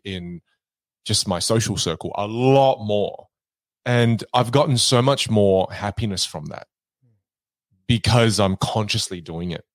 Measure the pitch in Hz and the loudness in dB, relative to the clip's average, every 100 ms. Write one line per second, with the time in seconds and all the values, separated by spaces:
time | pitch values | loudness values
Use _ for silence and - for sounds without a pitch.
0 | 101 95 87 87 _ _ _ _ _ _ | -12 -12 -10 -14 _ _ _ _ _ _
1 | - 107 - 87 - 113 107 92 - 85 | -4 -4 -2 -4 0 0 0 -4 -4 -4
2 | 87 - 104 113 127 135 135 120 107 104 | -6 -6 -6 0 4 6 6 2 -2 -2
3 | 98 - - _ _ _ _ _ 127 120 | -2 -6 -18 _ _ _ _ _ 0 2
4 | 117 113 - 123 120 139 156 123 - 123 | 4 2 0 0 2 2 2 2 2 2
5 | 127 139 - 107 101 95 92 101 104 - | 2 0 0 2 4 2 0 -4 -8 -4
6 | 113 92 - 82 76 - - _ _ _ | -6 -4 -6 -8 -12 -14 -18 _ _ _
7 | 127 110 _ _ _ _ _ _ - 120 | _ _ _ _ _ _ _ _ -2 0
8 | - 120 113 101 98 95 - 113 104 110 | 2 4 4 4 0 0 -4 -4 -4 -4
9 | - 92 80 82 87 80 - | -6 -8 -10 -8 -8 -8 -12